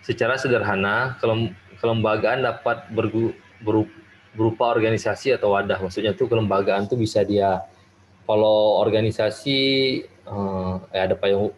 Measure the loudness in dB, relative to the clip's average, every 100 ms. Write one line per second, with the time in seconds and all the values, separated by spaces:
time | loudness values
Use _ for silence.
0 | -6 -2 0 0 0 0 0 0 0 0
1 | -2 -2 -2 0 -2 -6 -20 -4 -2 0
2 | 0 0 0 0 -2 -2 -4 -4 -4 -4
3 | -2 0 -2 -4 -18 -10 0 0 0 -8
4 | -20 -20 _ -2 -2 0 0 2 2 0
5 | -2 -2 0 2 2 2 0 -2 -4 -2
6 | -4 -2 0 2 2 0 2 0 -2 -2
7 | 0 0 2 2 2 0 -6 -20 _ _
8 | _ _ -2 2 4 4 4 4 2 2
9 | 0 0 -2 -2 -2 0 2 2 0 -2
10 | -8 -20 -12 -6 -4 -4 -4 -6 -6 -2
11 | -2 0 2 2 0